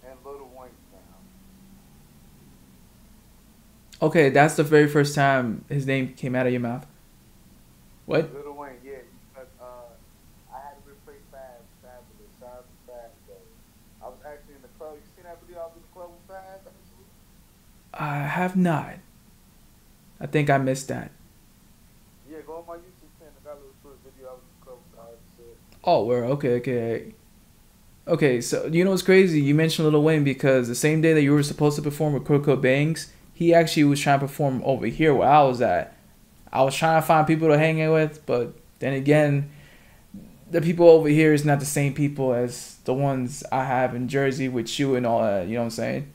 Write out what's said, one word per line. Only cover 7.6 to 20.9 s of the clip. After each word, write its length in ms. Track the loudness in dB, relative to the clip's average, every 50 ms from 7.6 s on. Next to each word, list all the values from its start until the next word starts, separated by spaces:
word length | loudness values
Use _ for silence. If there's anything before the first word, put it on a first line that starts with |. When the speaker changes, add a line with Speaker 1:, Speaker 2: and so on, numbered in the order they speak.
| _ _ _ _ _ -20 -20 _ _
Speaker 2:
What? 280 | -2 -2 -2 -2 -4 -12
Speaker 1:
Lil 200 | -16 -16 -16 -16
Wayne, 200 | -16 -18 -18 -20 -20 -20
yeah, 160 | -20 -20 -20 -20 -20 -20 -20 -20 -20 _
because, 140 | -20 -20 -20 -20 _
uh, 340 | -20 -20 -20 -20 -20 -20 -20 -20 -20 -20 _ _ _ -20 _ _ _ _ -20
I 40 | -20
had 160 | -20 -20 -20 -20 -20
to 60 | -20
replace 320 | -20 _ _ -20 -20 -20 -20 _
Fab, 300 | -20 -20 -20 -20 -20 -20 -20 _ _ _
Fabulous. 500 | -20 -20 -20 -20 -20 _ -20 -20 -20 -20 -20 _
Shout 100 | -20 -20
out 160 | -20 -20 -20
to 260 | _ -20 _ _ -20
Fab, 200 | -20 -20 -20 -20 -20 _ _
though. 760 | -20 -20 -20 -20 -20 _ -20 -20 _ _ _ _ -20 -20 -20 -20
I 40 | -20
was 100 | -20 -20 -20
actually 300 | -20 -20 -20 -20 -20 -20
in 60 | -20
the 60 | -20 -20 -20
club. 180 | -20 -20 -20 -20
You 60 | -20 _ _ _
seen 80 | -20 -20
that 160 | -20 -20 -20 -20
video? 160 | -20 -18 -18
I 40 | -18
was 80 | -18 -18
in 60 | -20
the 120 | -20 _ _
club 160 | -20 -20 -20
with 160 | -20 -20 -20
Fab, 400 | -20 -20 -20 -20 -20 -20 -20 -20
actually? 400 | -20 -20 -20 -20 -20 -20 -20 -20 _ _ _ _ _ _ -20 _ _ _ _ _ -20 _ -20 _ -20 -12
Speaker 2:
I 340 | -10 -8 -8 -6 -6 -6
have 280 | -6 -4 -4 -6 -2 0
not. 380 | 0 0 0 0 -4 -6 -10 -16 -20 -20 _ _ -20 _ _ _ _ _ _ _ _ _ _ _ _ _ _ _ _ _ -20 _ -18
I 60 | -14
think 240 | -4 -4 -2 0 0
I 80 | 0
missed 320 | 0 0 -2 -4 -6 -8
that. 220 | -10